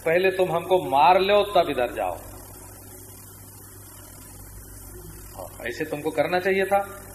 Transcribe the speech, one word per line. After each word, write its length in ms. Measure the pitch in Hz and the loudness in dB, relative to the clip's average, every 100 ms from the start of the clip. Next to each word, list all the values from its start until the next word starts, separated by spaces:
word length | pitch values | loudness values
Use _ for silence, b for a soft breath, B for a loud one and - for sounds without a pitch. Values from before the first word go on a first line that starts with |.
पहले 260 | 165 170 190 | 2 2 2
तुम 220 | 185 185 | 2 0
हमको 380 | 165 175 180 143 | 0 2 0 2
मार 300 | 135 160 190 | 4 6 6
लो, 220 | 190 208 | 6 4
तब 280 | 202 190 165 | 4 2 2
इधर 220 | 127 123 | 0 -2
जाओ।" 240 | - 92 85 - - - - - - - - - - - - - - - - - - - - - - - - - - - - - - - - | -2 -4 -6 -14 -18 -20 -20 -20 -20 -20 -20 -20 -20 -20 -20 -20 -20 -20 -20 -20 -20 -20 -20 -20 -20 -18 -18 -18 -18 -18 -18 -18 -18 -18 -16
हाँ, 300 | 90 - 117 | -16 -12 -10
ऐसे 180 | 117 | -8
तुमको 260 | 156 147 151 | -8 -6 -4
करना 280 | 151 151 180 | -2 -2 -2
चाहिए 260 | 190 190 | 0 0
था। 380 | 190 202 202 - - | 2 0 -2 -12 -18